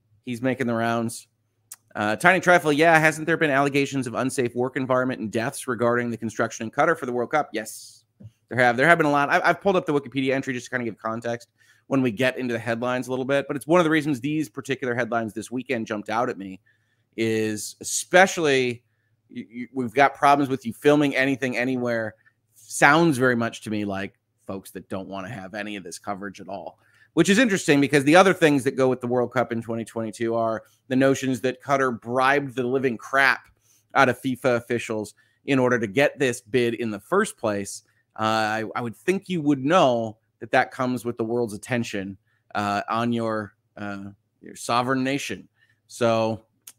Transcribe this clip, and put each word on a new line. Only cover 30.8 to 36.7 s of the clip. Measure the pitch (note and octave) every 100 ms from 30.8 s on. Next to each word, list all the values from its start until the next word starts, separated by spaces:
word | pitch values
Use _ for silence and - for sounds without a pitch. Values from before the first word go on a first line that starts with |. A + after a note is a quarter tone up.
| -
the | C3
notions | C3+ C3+ C3 B2
that | B2+ B2
Qatar | - C#3 C3+ A2+
bribed | A2+ B2+ C3 C#3+ C#3 A#2+
the | B2
living | C3+ C3 A2
crap | - C3+ C3+ A#2+ - _ _ _ _
out | - C3
of | A#2+
fifa | C3+ B2 C3+ A#2+
officials | - A#2+ - A2 G#2 - _ _
in | - C3+
order | B2 A#2+
to | A2
get | G#2 C#3+ -
this | C3+ A#2
bid | - B2 A#2+